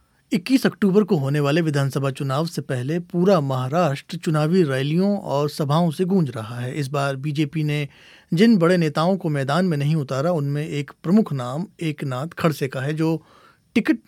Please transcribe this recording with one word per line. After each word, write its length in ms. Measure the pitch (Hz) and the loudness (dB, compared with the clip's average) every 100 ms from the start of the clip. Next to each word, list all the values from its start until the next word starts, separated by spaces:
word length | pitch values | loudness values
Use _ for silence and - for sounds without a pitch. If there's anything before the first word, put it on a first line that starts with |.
| _ _ _ | _ _ _
इक्कीस 340 | 202 - 262 190 | -4 2 2 2
अक्टूबर 380 | - 202 190 | 2 4 4
को 120 | 214 175 | 4 0
होने 240 | 135 147 | 2 0
वाले 220 | 143 156 | 2 2
विधानसभा 480 | 160 143 139 139 135 | 2 0 0 0 -4
चुनाव 340 | 131 139 135 165 | -4 -4 -2 -2
से 160 | - | -6
पहले 380 | 135 131 127 170 | -6 -6 -2 -4
पूरा 400 | 175 175 180 185 | -4 0 4 4
महाराष्ट्र 800 | 139 131 127 160 165 139 - 165 | 2 -2 -2 0 0 -2 -8 -6
चुनावी 460 | - 156 156 185 | -2 0 2 2
रैलियों 540 | 151 131 143 165 196 202 | 2 0 0 2 2 0
और 320 | - 139 147 | -2 -2 -2
सभाओं 420 | - 143 151 175 | -2 0 2 2
से 140 | 147 185 | 0 0
गूंज 240 | 196 147 | 2 0
रहा 300 | 110 107 120 | -4 -8 -8
है। 140 | 123 151 | -6 -6
इस 120 | 135 | -4
बार 280 | 143 139 135 | -2 -2 -2
बीजेपी 480 | 143 147 151 160 | -4 -2 -2 -2
ने 240 | 151 147 143 - - - _ | -2 -2 -4 -10 -20 -20 _
जिन 240 | 165 233 214 | 4 6 6
बड़े 200 | 165 185 | 6 4
नेताओं 400 | 156 147 170 190 | 2 2 0 0
को 120 | 170 | -2
मैदान 360 | 143 135 151 190 | -2 0 0 0
में 120 | 147 | 0
नहीं 180 | 143 160 | 0 0
उतारा, 360 | 131 135 156 | -2 -2 0
उनमें 360 | 175 143 143 151 | 0 -2 -4 -4
एक 240 | 143 143 - | -6 -8 -8
प्रमुख 300 | 151 208 208 | 2 2 2
नाम 320 | 139 123 139 - _ | -4 -6 -6 -8 _
एकनाथ 460 | 165 147 143 127 156 | -6 -6 -6 -6 -8
खड़से 400 | - 165 147 143 | -6 -6 -4 -6
का 140 | 135 | -6
है, 120 | 135 | -8
जो 320 | 156 160 160 - _ _ _ _ 240 | -4 -2 -4 -8 _ _ _ _ -2
टिकट 220 | 220 247 | 0 -2